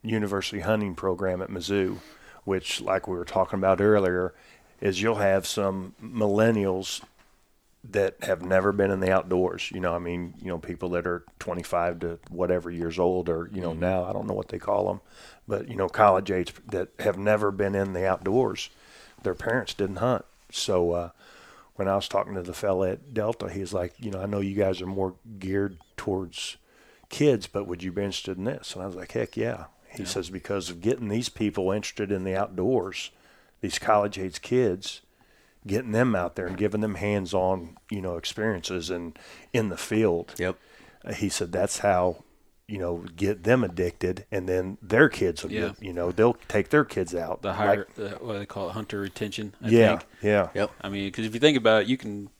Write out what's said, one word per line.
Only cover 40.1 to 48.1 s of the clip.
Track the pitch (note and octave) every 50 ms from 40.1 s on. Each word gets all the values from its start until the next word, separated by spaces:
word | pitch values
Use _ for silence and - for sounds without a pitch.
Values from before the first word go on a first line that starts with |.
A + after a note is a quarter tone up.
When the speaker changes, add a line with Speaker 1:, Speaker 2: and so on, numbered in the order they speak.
| E2+ E2+ E2+ - -
Speaker 2:
Yep. | - F2+ F2+ F#2 - _ _ - - - - - _ -
Speaker 1:
Uh, | - G#2
he | F#2+ G2+ G2
said, | - - G2+ E2+
"That's | F2 F#2 F#2+ G#2 - -
how, | - G2+ F#2+ F2+ F2+ F#2 E2+ - - _ _ _ _ _ _ _ _
you | - G#2+
know, | G2 F2+ F2 F2 E2+ E2+ E2+ E2
get | E2+ G2 G2 G#2+ G2 E2+
them | A2 B2 B2+ A#2
addicted, | F#2 E2+ F2 F2+ F2 - - - F2+ F#2 F#2+ G2+ _
and | - G2 F#2 F#2
then | F2+ F#2 F#2 F#2+ F#2+ -
their | - F2+ G#2+ A#2 D#3
kids | D3 - - G2+ F2+ E2 - -
will | E2+
Speaker 3:
Yeah. | G2+ G#2+ G#2+ -
Speaker 1:
get, | - - G#2
you | F#2+ F2
know, | F2 F2 F2+
they'll | F2+ G2+ G#2+ A#2+ A#2 - - -
take | - G#2 G2 -
their | - D3+ C#3+
kids | - - - F#2 F2 F2+
out." | F2 E2 D#2+ F2 -
Speaker 3:
The | - G2+
Speaker 1:
Like | F2+
Speaker 3:
higher, | F2+ G#2 G2+ G2+ G#2 F#2+ - -
uh, | - G#2+ G2